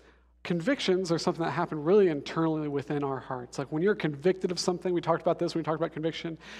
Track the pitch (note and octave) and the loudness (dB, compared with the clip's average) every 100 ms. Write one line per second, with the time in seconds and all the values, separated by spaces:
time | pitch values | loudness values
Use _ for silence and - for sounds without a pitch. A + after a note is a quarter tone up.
0 | - _ _ _ - F3 F3 C#4+ - F#3 | -20 _ _ _ -4 0 0 0 2 2
1 | F3 D#3+ F3+ D3 E3 C#3+ E3+ D#3 D3 G#3 | 2 0 0 0 -2 -2 -2 -2 4 6
2 | F#3 C#3+ - D#3+ D#3+ D#3 D3 C#3 C3+ D3 | 6 2 -2 0 0 0 -2 -4 -2 -2
3 | C#3 C3 - B2+ A#2+ - C3 D#3 F#3+ G#3 | -2 -4 -6 -8 -8 -8 -4 0 2 2
4 | D#3 C#3 F#3 F#3 F3+ F3 - F3+ F#3 F3 | 0 0 0 2 -2 0 0 0 0 0
5 | D#3+ E3 F3 E3 E3+ E3+ D3+ D#3 D#3+ D#3 | 2 2 2 0 0 -2 -2 0 -2 -2
6 | D#3+ - E3+ D#3 - | -4 -4 -8 -10 -14